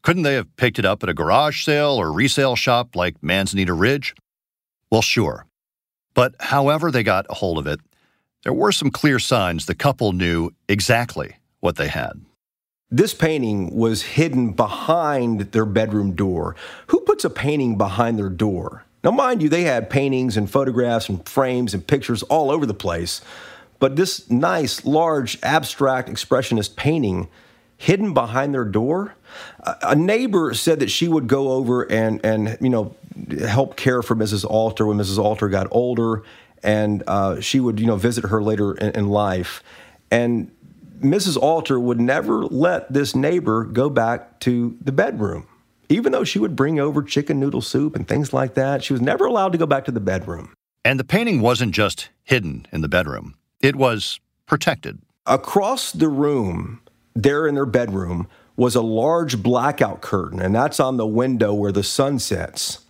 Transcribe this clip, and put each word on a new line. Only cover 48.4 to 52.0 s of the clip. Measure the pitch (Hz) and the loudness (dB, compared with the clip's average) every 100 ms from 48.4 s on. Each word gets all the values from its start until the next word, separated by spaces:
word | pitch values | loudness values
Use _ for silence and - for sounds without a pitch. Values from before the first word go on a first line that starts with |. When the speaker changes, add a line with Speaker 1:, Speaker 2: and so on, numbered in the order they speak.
| 131 | -2
Speaker 2:
that, | 139 135 139 | -2 -2 -2
she | - | -2
was | 131 | 0
never | 127 220 | 0 2
allowed | 392 233 190 | 2 2 0
to | 170 | 0
go | 160 | 0
back | 139 135 | 0 0
to | |
the | 117 | -4
bedroom. | 98 92 95 87 - _ _ _ | -2 -2 -4 -12 -14 _ _ _
Speaker 1:
And | 120 135 | -2 0
the | |
painting | 127 196 233 156 | 0 0 2 2
wasn't | 113 120 120 | 2 2 0
just | 90 104 - | 0 0 -2